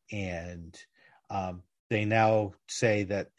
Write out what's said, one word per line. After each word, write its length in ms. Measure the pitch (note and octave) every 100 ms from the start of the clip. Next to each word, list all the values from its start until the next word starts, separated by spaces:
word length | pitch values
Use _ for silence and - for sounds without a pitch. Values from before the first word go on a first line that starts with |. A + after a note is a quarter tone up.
| -
And, 640 | G#2 F#2+ E2+ F2 F2 E2 - - _ _ _ -
um, 320 | G2 F#2 F2+ - _ -
they 160 | A2 G#2
now 460 | A2+ A2 A2 G2+ - -
say 360 | - A#2 G#2 G2
that, 240 | G2+ F2+